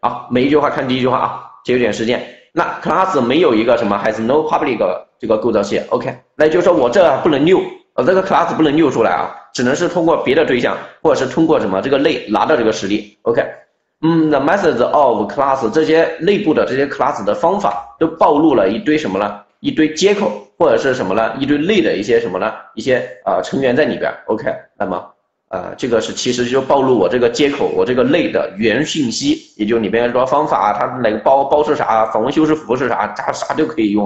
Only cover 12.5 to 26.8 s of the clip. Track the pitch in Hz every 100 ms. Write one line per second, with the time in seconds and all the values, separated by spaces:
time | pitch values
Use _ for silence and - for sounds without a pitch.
12.5 | 151 110 107 98 104 - _ - 117 -
13.5 | - _ _ _ _ 160 165 156 143 139
14.5 | 202 185 120 120 147 139 110 104 - 139
15.5 | 135 117 127 156 156 165 - 165 202 143
16.5 | 143 104 127 139 - 131 147 101 107 165
17.5 | 202 - - - - 160 - 190 147 160
18.5 | 123 95 110 107 151 120 95 101 104 -
19.5 | _ 143 139 156 156 190 202 190 104 -
20.5 | _ 165 113 135 123 92 98 110 - 135
21.5 | 147 165 214 107 85 101 113 92 92 107
22.5 | - - - 131 123 - - 98 92 -
23.5 | 135 127 127 139 95 78 - - 110 -
24.5 | - - _ 98 90 - _ _ _ _
25.5 | 92 90 92 131 113 107 104 127 123 123
26.5 | 131 131 143